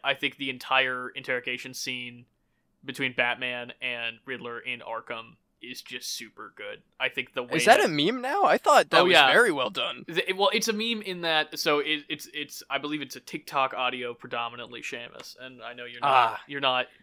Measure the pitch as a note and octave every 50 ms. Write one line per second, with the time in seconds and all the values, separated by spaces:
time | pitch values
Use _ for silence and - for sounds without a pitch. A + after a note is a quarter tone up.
0 | - C#3 C#3 C3+ - C#3 - - C#3 C3+ C3 B2 - - C3+ C3 C3 C3 B2+ B2+
1 | B2 B2 - C#3 B2+ - B2+ B2 B2 B2+ B2 B2 - C3 B2+ - - C3+ B2+ B2
2 | B2 B2 A#2+ A#2+ A#2 _ _ _ _ _ _ _ _ _ _ _ - C#3 C3 -
3 | C#3 B2+ B2 - B2 A#2+ A#2+ A2+ B2+ B2+ B2 B2 A#2+ B2 - - C3 B2+ B2 A#2+
4 | A#2 A#2 A2+ A2+ _ - C3 A#2+ - A#2+ A#2 A#2 - B2+ B2 A#2+ - - A2+ A2+
5 | A2 - A#2+ A2+ A2+ A2+ A#2 _ _ _ _ _ - B2 B2 - - - B2+ B2
6 | - - - - A#2+ A2 - - G#2+ G2+ - - G#2 G2+ G#2+ - _ _ _ _
7 | C3 C3 - C#3+ B2+ - _ B2+ B2 A#2+ B2 - - - A#3+ F#4+ G#4 A3 D#3 D3
8 | D3 F#3 B3 B3+ A#3+ C4 D4 G4+ G4 - D#3+ A#3 - - D4 A#3+ E3+ - - D3+
9 | - F3 F3+ D#3 C#3+ C3 D3+ G3+ A#3+ A3 D#3 C#3 B2+ B2 G2 C3 B2 A#2 A#2+ B2+
10 | - - E3+ E3+ - F3+ F#3+ F#3+ G3+ F#3+ G3+ A3+ G#3+ A3+ G#3+ G#3 A3 A#3 A#3 G#3+
11 | G3+ F#3+ F#3 F3 E3+ E3 D#3+ D#3 D3+ - - D3 - E3 D3 D3 C#3+ D3+ D#3 D3+
12 | C#3+ - D#3+ D3 - - - D3+ D3 C#3+ - - - - C#3 C#3 C#3 D3 D3+ D3+
13 | C#3 B2 - C3 - - - D#3 - - - C#3+ C3+ C3 - B2 B2+ B2 B2+ B2+
14 | B2 A#2+ A#2+ - - B2+ B2 A#2+ A#2 A#2 A#2+ A#2+ A#2+ A#2 A#2+ A#2 A2+ - - A#2
15 | A#2+ - - - A#2 - - - B2+ C3 C3 A#2+ A2 A#2 A#2+ B2 A#2+ A#2+ A#2+ A#2+
16 | C#3 C#3+ C3+ B2+ A#2+ A2+ - - - - C#3+ C#3 C#3 C3 B2+ B2+ B2+ - - _